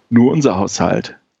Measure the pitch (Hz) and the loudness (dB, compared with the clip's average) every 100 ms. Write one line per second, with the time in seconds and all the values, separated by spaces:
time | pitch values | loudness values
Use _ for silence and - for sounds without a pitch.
0 | - 117 123 156 139 92 95 - 87 104 | -2 2 4 2 0 -2 -6 -4 -2 -2
1 | - - _ _ | -6 -18 _ _